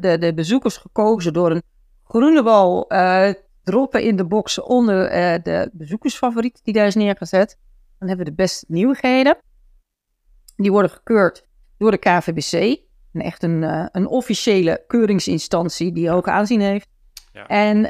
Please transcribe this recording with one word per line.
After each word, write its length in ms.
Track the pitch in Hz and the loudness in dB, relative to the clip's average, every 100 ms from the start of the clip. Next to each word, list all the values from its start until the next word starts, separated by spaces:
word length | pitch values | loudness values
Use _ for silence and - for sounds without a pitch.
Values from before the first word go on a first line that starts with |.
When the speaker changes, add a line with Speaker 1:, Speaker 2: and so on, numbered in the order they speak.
Speaker 1:
de, 180 | 185 170 | 0 0
de 160 | 170 | 0
bezoekers 420 | 160 165 262 208 - | -2 -2 -2 -2 -6
gekozen 560 | - - 214 220 170 | -6 -2 0 0 -2
door 180 | 160 170 | 0 0
een 120 | 165 - _ _ _ | 0 -4 _ _ _
groene 380 | - 226 285 320 | -6 2 4 4
bal, 460 | 226 214 180 180 - | 6 4 4 2 0
eh, 400 | 190 185 185 196 190 _ _ | 0 2 2 2 0 _ _
droppen 400 | - 214 269 - | -2 0 0 0
in 140 | 226 190 | 0 0
de 80 | 175 | 0
box 340 | 208 - - | -2 -2 -6
onder, 460 | - 247 233 190 - | 0 2 2 2 0
eh, 280 | 175 175 170 | 0 0 -2
de 280 | 170 170 190 | -2 -4 -4
bezoekersfavoriet 880 | 165 151 214 277 - 247 233 240 - | -8 -12 -8 -6 -4 -4 -2 -6 -6
die 100 | - | -4
daar 120 | 214 208 | 0 2
is 80 | |
neergezet. 640 | 208 208 196 170 185 214 _ _ _ _ _ | 2 0 -2 -2 0 0 _ _ _ _ _
Dan 100 | 190 | -8
hebben 180 | 185 156 | -6 -6
we 40 | |
de 40 | 151 | -2
beste 220 | 185 - - | -2 -4 -6
nieuwigheden. 680 | 165 240 269 254 262 277 349 _ _ _ _ _ _ _ _ _ _ _ - | -2 0 0 0 2 2 0 _ _ _ _ _ _ _ _ _ _ _ -4
Die 160 | 196 | 0
worden 180 | 202 185 | 2 2
gekeurd 560 | - - 220 175 - _ _ _ - | -2 0 2 2 0 _ _ _ -4
door 120 | 220 | 0
de 60 | 196 | 0
K 80 | 202 175 | 0 0
V 100 | - | -2
B 60 | 165 | -6
C. 140 | - 170 208 294 _ _ _ | -4 -2 0 -2 _ _ _
En 80 | - | -10
echt 220 | 170 - | -10 -6
een, 220 | 170 165 | -4 -2
eh, 220 | 160 160 - | -2 -4 -6
een 140 | 180 190 | -4 -2
officiële 800 | 254 240 196 240 196 165 - - | -2 -2 -4 0 2 2 -2 -2
keuringsinstantie 1080 | 240 214 190 - 165 - 175 170 - 175 | 0 2 0 -2 -4 -2 -2 -2 -4 -6
die 160 | 170 165 | -2 0
hoog 140 | 180 175 | 0 0
aanzien 340 | 185 208 226 | -2 0 0
heeft. 260 | 202 202 - _ _ - - | 0 -2 -8 _ _ -20 -20
Speaker 2:
Ja. 140 | 101 101 | -20 -4
Speaker 1:
En 360 | 208 208 214 | 0 2 2